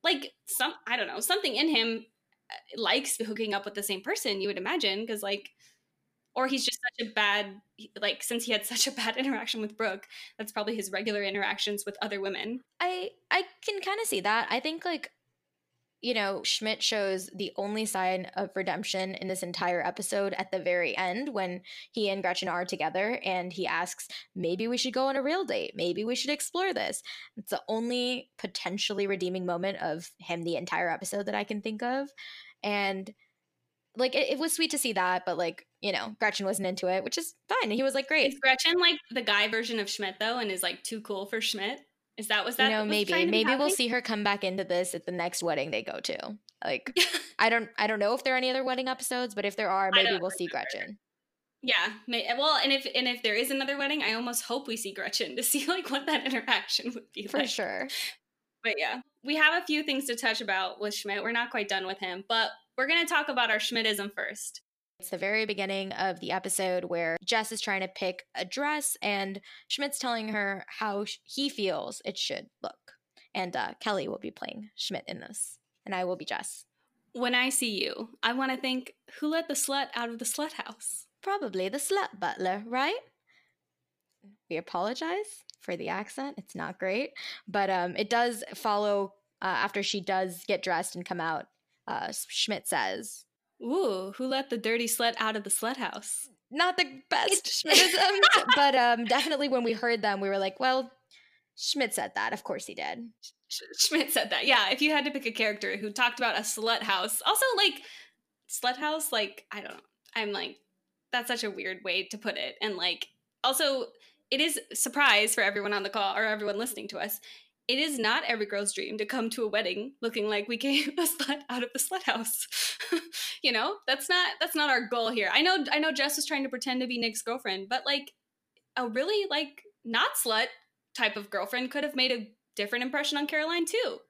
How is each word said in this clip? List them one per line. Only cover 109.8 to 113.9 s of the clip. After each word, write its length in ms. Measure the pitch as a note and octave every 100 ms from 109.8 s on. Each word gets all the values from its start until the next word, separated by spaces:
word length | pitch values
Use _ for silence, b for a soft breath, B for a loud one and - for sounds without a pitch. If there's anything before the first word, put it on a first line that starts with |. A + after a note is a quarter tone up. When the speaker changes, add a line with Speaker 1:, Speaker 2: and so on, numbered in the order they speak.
| _ _ _ A#3
Speaker 1:
I'm 160 | G#3
like, 260 | G3 - - _ _ _ _ _
that's 160 | B3 A#3+
such 160 | A#3+
a 80 | G#3+
weird 320 | F#3+ F#3+ F#3
way 220 | F#3+ F3+ F#3+
to 100 | G#3+
put 200 | A3 -
it. 200 | C3 -
And, 160 | A3 F#3
like, 300 | F3+ E3+ - _ _ _
also, 440 | B3+ C4+ D4+ C4+ A#3